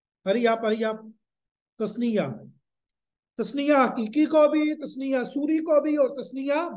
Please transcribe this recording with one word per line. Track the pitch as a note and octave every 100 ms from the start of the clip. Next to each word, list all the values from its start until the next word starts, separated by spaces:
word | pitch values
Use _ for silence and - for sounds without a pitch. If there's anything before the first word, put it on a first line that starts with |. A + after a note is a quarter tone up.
| _ _ F#3+
हरी | A3 A#3
आप, | A3+
हरी | A3+ A3
आप। | A3 A3 A3 - _ _ _ _ _ -
तस्निया, | G#3+ A#3 A#3+ G#3 C#3 - - - _ _ _ _ _ _ _ -
तस्निया | F#3+ C#4 C#4+ C#4+
हकीकी | A#3+ - G#3+ C#4+ D#4
को | D#4 D4
भी, | D4+ D4+
तस्निया | D#4 C#4+ C4 C4+ C4+
सूरी | A#3+ C#4+ D4 D#4+
को | D#4+ D4
भी | D4+ D4+
और | B3+
तस्निया | B3+ G#3 C4 C4+ D4 E4+